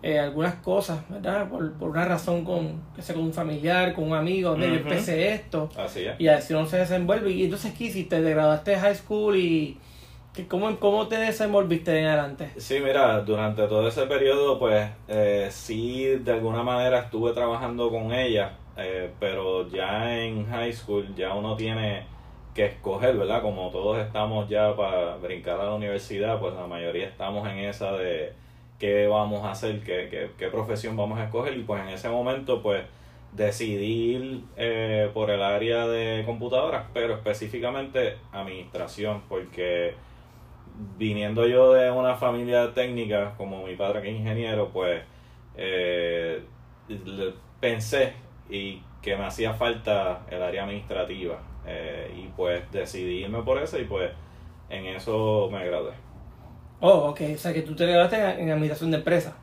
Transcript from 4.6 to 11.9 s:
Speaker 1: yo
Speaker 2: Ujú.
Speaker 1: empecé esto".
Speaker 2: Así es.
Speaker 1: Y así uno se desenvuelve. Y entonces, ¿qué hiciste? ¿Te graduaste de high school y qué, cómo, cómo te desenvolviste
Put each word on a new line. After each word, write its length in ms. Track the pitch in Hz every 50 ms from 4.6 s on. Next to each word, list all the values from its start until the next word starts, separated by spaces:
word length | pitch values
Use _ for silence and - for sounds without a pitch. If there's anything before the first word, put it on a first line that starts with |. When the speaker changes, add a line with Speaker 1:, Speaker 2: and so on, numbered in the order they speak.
| 175
Speaker 1:
yo 60 | 175 165
Speaker 2:
Ujú. 100 | - -
Speaker 1:
empecé 500 | 147 180 170 - - 165 160 180 208 214
esto". 360 | 208 - - - 160 156 156 -
Speaker 2:
Así 300 | - 98 - - - 90
es. 140 | 104 - -
Speaker 1:
Y 80 | 165
así 260 | 156 151 - - - 165
uno 140 | 156 160
se 100 | 156 170
desenvuelve. 540 | 180 185 170 185 185 180 170 208 226 208 196
Y 140 | 185 185 190
entonces, 280 | 165 180 202 - 214 -
¿qué 120 | - 233
hiciste? 360 | 220 185 190 165 - 185 165
¿Te 80 | 160 160
graduaste 420 | 156 151 156 151 156 151 - 196
de 60 | 202
high 180 | 185 190 202 202
school 400 | 196 - - 208 214 214 208 202
y 440 | 190 180 170 165 160 151 143 - - - - - - - - - - - - -
qué, 140 | - 180
cómo, 280 | - - 180 202 220 208 -
cómo 280 | - 202 202 220 220
te 100 | 220 220
desenvolviste 840 | 220 220 220 220 220 214 208 202 202 196 170 170 165 - 175